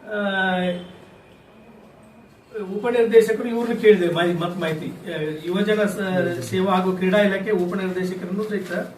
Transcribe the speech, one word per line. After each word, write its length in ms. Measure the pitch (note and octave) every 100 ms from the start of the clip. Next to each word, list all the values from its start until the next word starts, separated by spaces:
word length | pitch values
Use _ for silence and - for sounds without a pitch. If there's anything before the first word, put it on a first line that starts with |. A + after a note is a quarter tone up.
| -
ಆ, 40 | G#3 G3+ F#3+ F#3+ F#3 F3+ F3+ - - - - - - - - - - - - - - - - - A3 F#3+ G3+
ಉಪನಿರ್ದೇಶಕರು 720 | A#3+ A#3+ A3+ A3+ G#3+ A3 A#3+
ಇವ್ರನ್ನ 320 | A#3 A#3 A#3+
ಕೇಳಿದೆ 340 | G#3+ G3 E3+
ಮಾಹಿ-, 280 | D#3 F3 E3+
ಮತ್ 160 | E3+ -
ಮಾಹಿತಿ, 300 | D#3+ D#3 C3+
ಆ, 300 | - F3 D#3+ D#3 D#3 E3+
ಯುವಜನ 380 | F#3 G#3 G#3+
ಸ-, 560 | G#3 F3+ G3 F#3 E3+ F3
ಸೇವಾ 340 | - F#3+ F#3+
ಹಾಗೂ 180 | F#3 F#3
ಕ್ರೀಡಾ 260 | F3+ F#3 G#3
ಇಲಾಖೆ 340 | G3+ F#3+ G3+
ಉಪನಿರ್ದೇಶಕರನ್ನು 920 | G3+ F3+ F#3+ F#3 F3+ F3+ F#3 F3+ G3
ಸಹಿತ 280 | G#3 G3+ - F3+ -